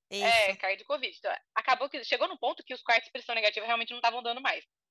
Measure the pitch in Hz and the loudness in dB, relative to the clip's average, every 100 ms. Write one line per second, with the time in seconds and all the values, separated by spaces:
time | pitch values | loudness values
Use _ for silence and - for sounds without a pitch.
0 | _ 196 214 233 202 190 190 196 - 285 | _ 0 4 6 4 2 -2 -4 -2 -4
1 | 240 - 202 - - - 247 247 277 294 | -4 -6 -6 -6 -6 -4 2 2 0 -6
2 | 220 247 320 359 247 320 - - - 233 | -2 0 -2 -2 -4 -4 -8 -8 2 2
3 | - 262 - 226 208 208 220 233 233 240 | 2 -8 -4 0 0 0 0 -2 -2 0
4 | 233 233 233 240 269 165 - _ _ | 0 0 -2 -2 0 -2 -6 _ _